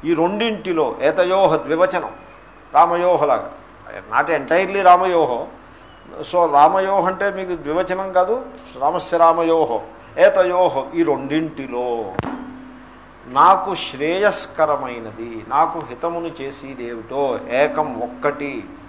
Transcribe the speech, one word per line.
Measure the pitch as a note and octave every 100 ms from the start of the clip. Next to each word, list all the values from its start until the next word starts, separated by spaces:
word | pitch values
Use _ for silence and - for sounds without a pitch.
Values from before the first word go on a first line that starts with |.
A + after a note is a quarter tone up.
ఈ | D#3
రెండింటిలో, | D#3+ E3+ G#3 A#3 G#3+ F#3+ E3 C3+ -
ఏతయోహ | C3+ F#3 F3+ F#3+ F#3 D#3
ద్వివచనం, | C3+ D#3+ F#3 F#3 B2+ - - - - - -
రామయోహలాగా, | C#3+ E3+ F3 F3+ E3 D3 A#2 - - - - - G2+ F#2+ A#2
not | D#3+
entirely | D#3 C3+ E3+ F#3+ G3
రామయోహో. | F#3 F3+ F#3 E3+ C#3+ A#2+ D3 - - - - - C3+ -
So | D3+ F3 E3
రామయోహ | C#3+ D#3 F#3+ F#3+ G3 F3
అంటే | F#3 G3+
మీకు | F#3+ F#3 E3+
ద్వివచనం | C#3+ D#3+ F3+ F#3 F#3+
కాదు, | F#3 F#3 A#3+ B3 - - B2+
రామస్య | C3+ F3 - E3+
రామయోహో, | E3 E3 E3 E3 C#3+ A2 - - - -
ఏతయోహో, | F#3+ G3 F3+ F3+ F3+ C3+ C3+
ఈ | E3+
రెండింటిలో | D#3+ C3+ C3+ D3+ D#3+ D#3 C3 A#2+ B2 A#2 G2+ F#2 - - - - - - - - - - -
నాకు | C3 E3+ G3 G3
శ్రేయస్కరమైనది, | F3+ - C3+ D3+ F#3 G#3 - - - D#3 C#3 C3 A#2+ A2 G#2+ A#2 A2+ G#2+
నాకు | C3+ D#3+ E3
హితమును | C3 B2 E3+ E3+ E3
చేసేదేమిటో, | - C3+ C3+ C#3 B2+ A#2+ A#2 A2 C3+ C#3 A2 -
ఏకం | B2 D3 D#3+ D3+ A#2
ఒక్కటి | B2 - D3 C#3+ C#3+ B2 G2 -